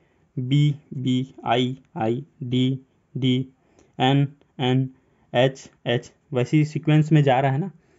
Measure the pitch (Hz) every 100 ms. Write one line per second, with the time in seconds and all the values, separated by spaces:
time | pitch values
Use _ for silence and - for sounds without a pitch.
0 | _ _ _ - 127 143 147 143 - 135
1 | 127 127 127 - - 120 127 135 _ -
2 | 113 120 147 - 123 127 127 131 - _
3 | _ 135 127 127 131 _ _ _ _ -
4 | 127 139 143 - _ - 127 127 131 -
5 | _ _ _ 127 135 135 - _ 139 120
6 | - _ _ 127 123 156 151 151 151 151
7 | 151 156 139 127 139 135 190 - _